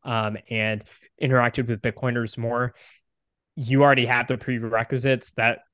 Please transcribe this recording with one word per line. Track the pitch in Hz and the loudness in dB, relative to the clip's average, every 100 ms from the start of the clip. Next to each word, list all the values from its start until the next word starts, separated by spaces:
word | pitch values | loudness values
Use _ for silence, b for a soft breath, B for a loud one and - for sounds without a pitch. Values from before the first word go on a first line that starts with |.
um, | - 113 107 104 _ | -2 -2 -2 -6 _
and | 113 110 107 - b b _ | -2 -2 -4 -8 b b _
interacted | 139 131 120 - 117 | 2 4 4 0 -4
with | 113 | -2
Bitcoiners | 123 110 127 120 117 - | -4 -4 -4 -2 -4 -6
more, | 117 117 123 b b b _ _ _ _ _ - | -4 -2 -4 b b b _ _ _ _ _ -12
you | 120 135 | 0 4
already | 143 135 120 | 6 6 2
have | 123 120 | 0 0
the | 127 | -4
prerequisites | - 123 113 110 113 131 135 131 - | -4 -6 -2 -2 -2 -2 0 0 -2
that | - 113 120 _ | -2 -2 -2 _